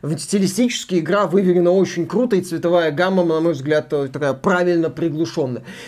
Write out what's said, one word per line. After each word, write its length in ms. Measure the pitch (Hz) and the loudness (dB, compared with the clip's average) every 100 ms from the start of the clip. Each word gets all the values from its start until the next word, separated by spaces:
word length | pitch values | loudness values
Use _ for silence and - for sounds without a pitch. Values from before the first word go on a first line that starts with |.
в-, 160 | 139 151 | -6 -6
стилистически 800 | - 202 190 190 247 - - 180 | -2 0 0 0 0 -2 -4 -2
игра 260 | 156 202 190 | 0 0 2
выверена 440 | 180 185 180 175 | 2 4 4 4
очень 360 | 185 185 175 165 | 4 2 -2 -4
круто, 280 | 185 247 190 | -2 0 0
и 40 | |
цветовая 500 | 185 165 170 175 160 | -2 -4 0 2 2
гамма, 320 | 147 180 190 | 0 0 2
на 160 | 170 160 | 2 2
мой 120 | 165 | 0
взгляд, 400 | 147 135 151 151 | -2 0 0 0
э, 160 | 151 139 | -4 -4
такая 200 | 139 143 | -2 -2
правильно 580 | 131 - 180 180 170 160 | -2 0 2 2 2 0
приглушенная. 720 | 156 165 151 160 165 135 120 - - | -2 -4 -2 -4 -2 -4 -4 -10 -16